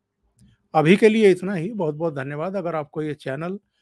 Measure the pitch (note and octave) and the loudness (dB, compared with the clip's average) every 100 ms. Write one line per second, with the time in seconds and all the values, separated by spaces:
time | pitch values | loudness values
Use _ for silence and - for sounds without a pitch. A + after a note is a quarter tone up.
0 | _ _ _ _ _ _ _ D#3 D3+ G#3+ | _ _ _ _ _ _ _ 2 4 6
1 | A3 A3 G3+ F3+ F#3 F#3+ F3 A3 D#3 D3+ | 6 6 4 4 0 -6 -6 -4 -4 -4
2 | E3+ C#3 C3+ D3 F3 G3 E3+ D#3+ D3 D#3+ | -6 -6 -8 -8 -6 -6 -6 -6 -8 -8
3 | D3+ D3 C#3 C3+ E3+ G3+ _ _ | -8 -8 -8 -8 -8 -10 _ _